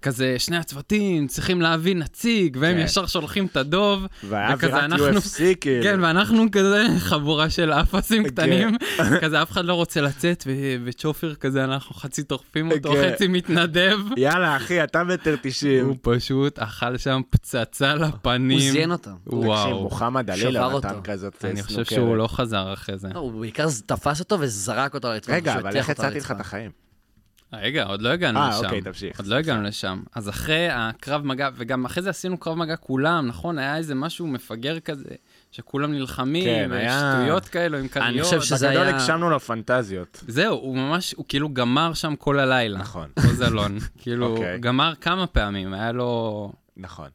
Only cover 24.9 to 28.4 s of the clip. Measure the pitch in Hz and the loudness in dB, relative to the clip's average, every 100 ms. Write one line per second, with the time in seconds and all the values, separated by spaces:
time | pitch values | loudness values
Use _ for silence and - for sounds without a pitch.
24.9 | 147 123 110 113 151 160 101 95 107 131 | -4 -6 -6 -2 -2 0 -2 -2 -4 -2
25.9 | 143 139 143 135 107 95 101 110 - _ | -2 -4 -4 -8 -8 -8 -10 -12 -16 _
26.9 | _ _ _ _ _ _ 110 104 151 101 | _ _ _ _ _ _ -8 -4 -4 -2
27.9 | 98 113 170 170 120 | -2 0 0 0 2